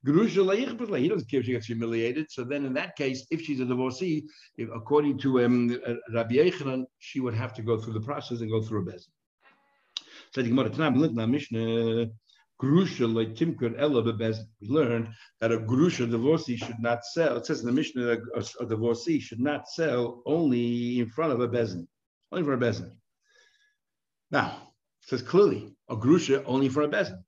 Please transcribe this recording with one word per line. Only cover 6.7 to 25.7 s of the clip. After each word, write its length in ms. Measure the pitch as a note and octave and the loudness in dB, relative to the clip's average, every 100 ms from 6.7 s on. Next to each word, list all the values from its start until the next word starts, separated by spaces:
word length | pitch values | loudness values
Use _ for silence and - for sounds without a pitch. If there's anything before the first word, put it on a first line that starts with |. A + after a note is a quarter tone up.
| C3 B2+ _ | -4 -6 _
she 200 | - C#3 | -8 -4
would 140 | B2+ | -2
have 200 | A2 G#2+ - | -2 -4 -6
to 80 | |
go 160 | A2+ A2 | -2 0
through 140 | A2 | 0
the 80 | G#2+ | -6
process 400 | G#2+ C#3+ C3+ A#2+ | -4 -6 -6 -6
and 100 | A2+ | -2
go 100 | A2 | -2
through 220 | G#2+ A2 | -2 -4
a 20 | F2 | -4
bezin. 240 | F2 - _ _ _ _ _ _ _ _ - - - - C3+ | -10 -20 _ _ _ _ _ _ _ _ -16 -14 -20 -10 -2
So 80 | |
the 60 | A#2+ | 2
Gemara, 200 | B2+ A#2 | 2 2
Tanna, 580 | A#2 E3 B2+ D#3 A#2 A2 | 0 2 4 2 2 0
Mishnah, 760 | C#3+ - A2+ A2+ A2+ A2+ A2+ A2+ A2 _ _ _ _ | 0 -2 -4 0 0 0 0 -2 -6 _ _ _ _
grusha 460 | C3 D#3+ F#3+ - A#2 | 4 4 4 0 0
lo 180 | A2+ A2+ | 2 -2
timkur 500 | - E3 - A#2+ A2+ | -2 -2 0 -4 0
ela 240 | D3+ B2+ | 2 2
bebezin. 460 | A2+ G#2+ A2+ G#2+ A2 _ | 0 0 -2 -4 -8 _
We 80 | G#2 | -2
learned 420 | D3 C3 A#2 A2 A2 - _ | 0 2 0 -4 -10 -20 _
that 100 | A2+ | 0
a 80 | A2+ | 0
grusha, 480 | A2 B2+ F3 D#3+ A#2+ | 0 4 4 4 0
divorcee, 500 | A#2 B2+ D#3+ D#3 A#2 | 2 2 2 0 -6
should 220 | - A2+ | -6 -4
not 260 | A#2 A#2+ - | -2 -2 -2
sell. 320 | - D#3+ A#2+ | 0 0 0
It 80 | A#2+ | -2
says 140 | D3+ | -4
in 80 | A#2 | 0
the 40 | |
Mishnah 320 | C3 D3+ B2+ | 0 0 -2
that 160 | A#2+ A2+ A2+ - | 0 0 -2 -6
a, 280 | G#2+ - | -6 -8
a 20 | A#2 | -4
divorcee 540 | G#2+ A#2 A#2 E3+ D3+ | 0 0 0 0 -2
should 200 | G#2+ A2+ | -2 -4
not 300 | C#3 D3 - | -2 -2 -6
sell 540 | - D#3+ B2 A#2 - - | -4 0 0 -2 -6 -2
only 760 | D#3 D#3 A#2+ A#2+ A#2+ A#2+ B2 | 2 4 2 2 0 0 0
in 100 | A2+ | -2
front 240 | C3 D#3+ | 0 0
of 60 | B2 | 2
a 80 | B2 | 0
bezin. 400 | A#2 A2+ F2+ E2+ _ _ _ _ | 0 -2 -4 -12 _ _ _ _
Only 120 | F3+ | -4
for 100 | D3 | -2
a 40 | B2+ | 2
bezin. 340 | A#2+ E2+ - - _ _ _ _ _ _ _ _ _ _ _ _ _ | 0 0 -8 -16 _ _ _ _ _ _ _ _ _ _ _ _ _
Now, 260 | C#3+ - - - _ _ _ | 0 0 -6 -18 _ _ _
it 60 | - | -6
says 120 | C3 | -6
clearly, 540 | A2 F3 G3+ G#2+ - | 2 4 4 2 -8